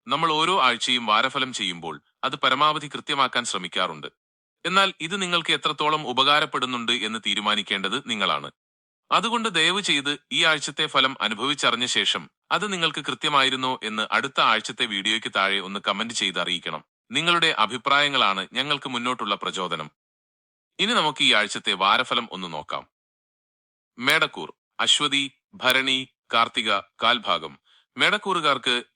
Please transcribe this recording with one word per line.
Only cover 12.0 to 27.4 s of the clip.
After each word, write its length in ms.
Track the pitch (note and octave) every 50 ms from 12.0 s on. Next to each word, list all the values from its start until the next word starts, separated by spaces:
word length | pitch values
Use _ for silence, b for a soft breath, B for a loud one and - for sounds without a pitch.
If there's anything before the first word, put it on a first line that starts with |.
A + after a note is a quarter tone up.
| G2+ - - G2+ D#2+ - _ _ _ -
അത് 220 | D3 E3+ F#3 G#3+ G3
നിങ്ങൾക്ക് 320 | F3+ E3 D#3+ D3 E3 C#3+
കൃത്യമായിരുന്നോ 760 | - - A#2 - D#3 D3 C#3 C3+ C3 B2+ C3 C3 C3 B2+ A#2 -
എന്ന് 240 | A2 G#2+ A2 G#2+ -
അടുത്ത 300 | - G#2+ A#2+ C3+ - -
ആഴ്ചത്തെ 460 | D#3 C3 A2+ A2 G#2+ - B2 - B2+
വീഡിയോയ്ക്ക് 460 | A#2 G#2+ G2 G2 G#2 A2 A2+ G#2+ A2+ -
താഴെ 240 | G#2+ G2 G2 G2 G2+
ഒന്ന് 200 | F#2+ F#2 G2 G2+
കമന്റ് 340 | - G#2+ G2 G2 A2 A#2 A#2
ചെയ്ത് 260 | - - G2 F2 F2
അറിയിക്കണം. 440 | F2 E2+ F2 E2+ - F2 D#2+ D#2 - _ _ _ _ -
നിങ്ങളുടെ 440 | A2 C#3 D#3+ E3+ E3+ E3+ D#3+ D#3+ D3+ -
അഭിപ്രായങ്ങളാണ് 920 | G#2+ G2+ A2+ B2+ - C3+ C#3 C#3+ D3 C#3+ C#3 C3 A#2 G2+ G2 F#2+ F#2+ - -
ഞങ്ങൾക്ക് 360 | A#2+ C3 D3 D3+ C#3+ - D3
മുന്നോട്ടുള്ള 460 | C3 A#2+ A#2+ B2 B2+ A#2 A#2 G#2 G2+
പ്രചോദനം. 540 | F2+ - F2+ E2 F#2+ F#2 F2 E2+ D#2 D#2+ D2+ _ _ _ _ _ _ _ _ _ _ _ _ _ _ _ _ _ -
ഇനി 140 | F3+ G#3 A#3+
നമുക്ക് 300 | G#3+ E3+ D3+ C#3 - D3
ഈ 100 | C3+ A#2+
ആഴ്ചത്തെ 400 | G#2+ G#2 G#2 - A2+ - - G2+
വാരഫലം 560 | F2+ F#2+ G2 G#2+ A#2+ B2+ - C3 A#2+ A#2+ A2 -
ഒന്ന് 200 | F#2 F#2 F2 D#2+
നോക്കാം. 320 | D#2 D2+ - - C#2 C2 _ _ _ _ _ _ _ _ _ _ _ _ _ _ _ _ _ _ _ _ _ _ -
മേടക്കൂർ, 560 | A#2+ C3 D3 D#3+ D#3 C#3+ - - D#2+ - - _ _ _ _ -
അശ്വതി, 520 | A2 A#2 - - D3+ D3 C#3 C#3 C#3 C#3 - _ _ _ -
ഭരണി, 540 | G2 - B2+ B2+ C3 C3 C3+ C3 C3 C3 B2 _ _ _ - -
കാർത്തിക, 440 | A#2 A#2 A2+ - - A2+ A2 G#2 G2
കാൽഭാഗം. 800 | - _ _ - - A2+ B2 B2 G#2 G2+ F#2 E2